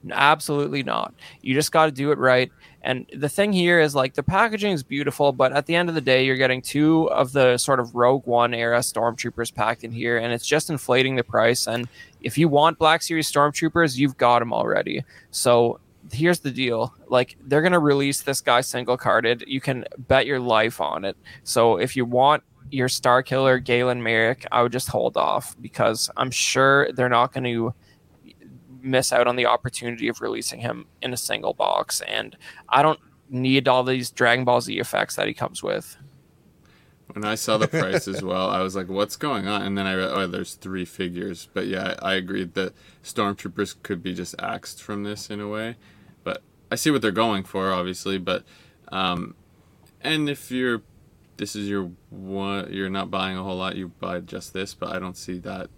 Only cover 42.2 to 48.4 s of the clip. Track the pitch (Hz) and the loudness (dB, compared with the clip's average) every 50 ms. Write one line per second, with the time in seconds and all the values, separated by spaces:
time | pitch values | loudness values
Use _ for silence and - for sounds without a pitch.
42.2 | 92 90 98 101 95 85 - 95 95 90 - _ _ - _ _ _ - - - | -2 -4 -4 -6 -6 -4 -4 -4 -4 -4 -6 _ _ -20 _ _ _ -10 -4 -2
43.2 | 107 101 101 - - 101 87 - 101 92 - _ _ - 104 87 - 92 90 90 | -2 -2 -2 -6 -10 -12 -6 -6 -6 -6 -6 _ _ -8 -8 -6 -6 -8 -8 -8
44.2 | 90 - - - 92 92 95 98 - - - - - - 104 104 101 104 104 104 | -8 -10 -10 -10 -8 -8 -8 -8 -10 -14 -18 -18 -12 -10 -10 -8 -8 -8 -10 -10
45.2 | - - 107 101 104 104 107 107 110 117 117 117 _ - - _ - - _ _ | -12 -12 -12 -10 -8 -8 -8 -8 -8 -8 -10 _ _ -20 -20 _ -20 -20 _ _
46.2 | _ - - - _ _ _ _ _ _ - 117 - 156 147 131 110 110 95 98 | _ -10 -10 -10 _ _ _ _ _ _ -6 -2 0 0 0 2 0 0 0 2
47.2 | 110 - 104 95 95 - - 98 95 95 95 90 87 92 92 - - 101 95 95 | 0 2 0 -2 -4 -6 -6 -4 -2 0 0 -2 -2 -4 -6 -8 -6 -4 -4 -4
48.2 | 87 95 92 87 | -2 -4 -4 -4